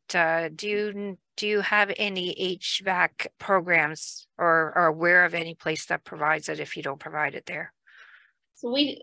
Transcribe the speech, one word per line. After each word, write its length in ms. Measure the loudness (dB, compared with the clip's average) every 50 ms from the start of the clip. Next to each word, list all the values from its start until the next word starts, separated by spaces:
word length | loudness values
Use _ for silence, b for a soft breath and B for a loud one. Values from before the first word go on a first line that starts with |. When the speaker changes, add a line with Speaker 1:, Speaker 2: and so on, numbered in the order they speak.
| _ -4 0
Speaker 1:
uh, 360 | 2 2 2 2 0 -2 -4 -6
do 140 | -6 -6 -4
you, 500 | -2 -2 -2 -4 -4 -6 -8 -8 -10 -12 _ _ _ -6
do 80 | -2
you 140 | 0 0 0
have 280 | 0 2 2 2 2 2 0
any 360 | -2 -4 -4 -2 -4 -4 -4
H 500 | -4 -4 -4 -4 -4 -4 -6 -4 -4 -4 -2
vac 480 | -2 0 2 0 0 _ -4 -10 -10 _ -8
programs 880 | -2 2 2 2 2 4 2 2 2 2 0 -2 -4 -4 -4 -8 -12 _ _
or 360 | 0 4 4 4 4 4 2 2
are 100 | 4 4 4
aware 360 | 4 4 4 6 6 6 6
of 80 | 4 2
any 200 | -2 -6 -6 -8
place 320 | -6 -4 -4 -4 -2 -2
that 180 | -4 -4 -4 -6
provides 460 | -8 -6 -2 0 0 0 0 -2 -4
it 100 | -6 -6
if 160 | -8 -8 -8
you 60 | -8
don't 180 | -6 -6 -8 -8
provide 340 | -10 -8 -6 -4 -4 -4 -4
it 120 | -8 -12
there? 260 | -10 -10 -10 -10 -12 -16 _ _ B B B B B B B B B B B _ _ _
Speaker 2:
So 140 | _ -6 -2
we, 300 | 0 0 0 0 -2 -8